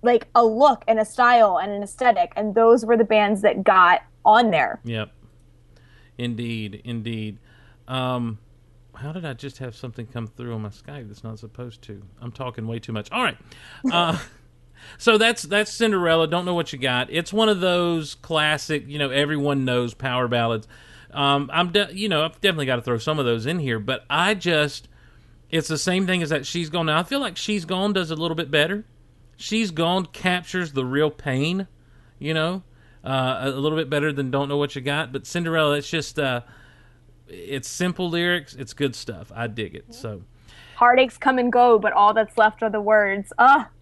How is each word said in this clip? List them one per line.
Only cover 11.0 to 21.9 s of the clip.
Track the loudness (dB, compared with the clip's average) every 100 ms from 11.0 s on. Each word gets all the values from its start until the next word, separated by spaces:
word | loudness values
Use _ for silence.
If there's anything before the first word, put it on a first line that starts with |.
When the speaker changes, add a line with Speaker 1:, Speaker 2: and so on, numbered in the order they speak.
| -16
Speaker 2:
that's | -16
not | -14 -14
supposed | -16 -16 -16 -16
to? | -18 -18 -18 -16
I'm | -16
talking | -10 -10 -8 -8
way | -8
too | -6
much. | -8 -6
All | -4
right. | -4 -4 -18 -20 -20 -6 -2
Uh, | 0 0 -2 -8 -20 _ _
<laughs> | _ -20 -20 -2
so | 2 4
that's, | 4 0
that's | -2 -2 -2
Cinderella. | 0 0 2 2 2 2
Don't | 0
know | -2
what | -2 -4
you | -4
got. | -2 -2 -2
It's | -4 -4
one | 2 2
of | 2
those | 0 0 0 -2 -4 -14
classic, | -4 0 0 0 -2 -4 -4
you | -4
know, | -2
everyone | 0 0 0 0 0
knows | 0 0 -2
power | -6 -4 -2 0
ballads. | 0 0 -2 -6 -20 -20 -20 -14
Um, | -2 2 2 0
I'm | -2 0
de-, | 0 -2